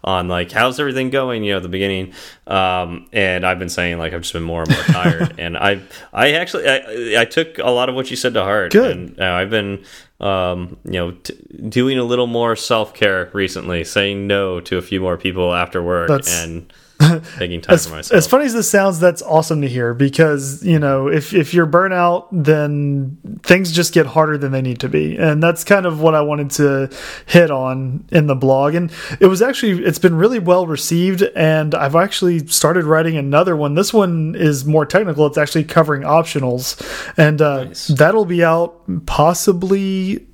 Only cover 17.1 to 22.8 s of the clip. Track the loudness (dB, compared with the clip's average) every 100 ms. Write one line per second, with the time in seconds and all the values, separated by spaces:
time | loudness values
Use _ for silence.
17.1 | 4 -6 -8 -6 -6 2 2 2 -12 2
18.1 | 2 4 2 2 -2 0 2 2 2 2
19.1 | 2 0 0 2 -2 -2 -2 -2 0 0
20.1 | 4 2 2 -4 -6 0 2 2 0 0
21.1 | -2 0 0 2 2 4 2 2 2 2
22.1 | 0 -4 -2 2 2 2 -2